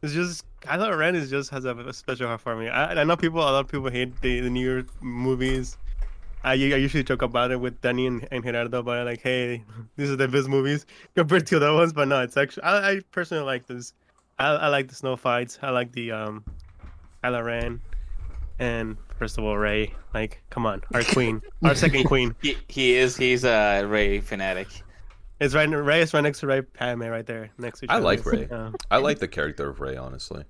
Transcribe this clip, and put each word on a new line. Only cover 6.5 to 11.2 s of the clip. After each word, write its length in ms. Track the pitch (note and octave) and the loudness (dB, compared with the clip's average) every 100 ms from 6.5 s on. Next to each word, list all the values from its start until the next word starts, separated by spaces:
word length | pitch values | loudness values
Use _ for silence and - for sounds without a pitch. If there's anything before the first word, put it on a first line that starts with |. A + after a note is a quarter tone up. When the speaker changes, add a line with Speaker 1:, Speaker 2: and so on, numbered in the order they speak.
Speaker 1:
I 40 | C3 | 2
usually 480 | C#3 C#3 C3+ D3+ | 4 4 2 0
joke 200 | B2+ C3 | 0 0
about 260 | B2 A#2+ B2 | 0 0 0
it 80 | B2+ | 0
with 220 | B2 A#2+ | -2 -2
Danny 240 | B2 B2 B2+ | 0 0 0
and, 220 | B2 - | -2 -6
and 120 | C3 | -6
Gerardo 360 | A#2 A#2+ A#2+ B2 | -4 -2 -2 -2
about 200 | A#2+ A#2+ | -2 -4
it, 40 | A#2+ | -4
like, 120 | A#2+ | -4
"Hey, 420 | B2+ B2+ B2 A#2+ G#2+ G#2+ A2+ - | -2 0 -2 -4 -10 -16 -16 -4
these 160 | C#3+ | -2
are 40 | C3+ | 2
the 120 | C3+ | 2
best 200 | C3+ C3 | 2 2
movies 380 | C#3 C3+ D3 - - - | 2 2 0 -4 -20 -6
compared 320 | - | 0